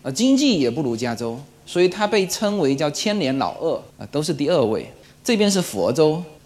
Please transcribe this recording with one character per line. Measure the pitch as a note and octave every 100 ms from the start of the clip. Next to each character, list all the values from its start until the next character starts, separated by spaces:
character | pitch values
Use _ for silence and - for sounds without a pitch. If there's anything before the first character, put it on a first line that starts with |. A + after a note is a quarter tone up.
呃， | C3
经 | C3+ B3+
济 | C4+ C#4+ G3
也 | B2
不 | B2
如 | C#3+ A#2
加 | B2
州， | A2+ A#2 A#2 C#3+ - -
所 | F3
以 | F3+
它 | F3+ G#3
被 | G#3+ F#3
称 | - G#3+ G3+
为 | C#3+
叫 | C#3 D3
千 | D3 G#3+ G#3
年 | C#3 C3+
老 | F#2+ -
二 | E3 C3+ - -
啊， | G2+
都 | C#3+
是 | D3+
第 | D3 D3
二 | E3+
位。 | A#2 G#2 - - - -
这 | - A3+
边 | G3+
是 | G3
佛 | E3+ G2+ F2+
州。 | B2+ D#3 D#3 F3 -